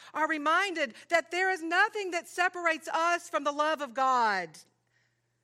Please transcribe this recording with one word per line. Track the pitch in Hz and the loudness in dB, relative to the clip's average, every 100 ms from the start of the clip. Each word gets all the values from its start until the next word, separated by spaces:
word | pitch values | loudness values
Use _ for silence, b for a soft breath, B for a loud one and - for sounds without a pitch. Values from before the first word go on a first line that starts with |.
| B | B
are | 302 311 | -2 -2
reminded | 311 294 339 392 330 269 - B | 0 2 2 2 -2 -4 -6 B
that | 339 330 | 0 0
there | 349 381 | 0 0
is | 370 | -2
nothing | 330 349 440 427 381 | 0 2 2 0 -4
that | 339 - | -6 -4
separates | - 359 370 339 320 320 | -2 -2 0 -2 -2 -2
us | 320 339 349 - | 0 0 0 -2
from | 302 | -4
the | 294 | -2
love | 294 302 302 | 0 0 -2
of | 277 | -4
God. | 226 262 254 226 190 165 - - _ _ _ _ _ _ _ | 0 2 4 2 0 -4 -12 -20 _ _ _ _ _ _ _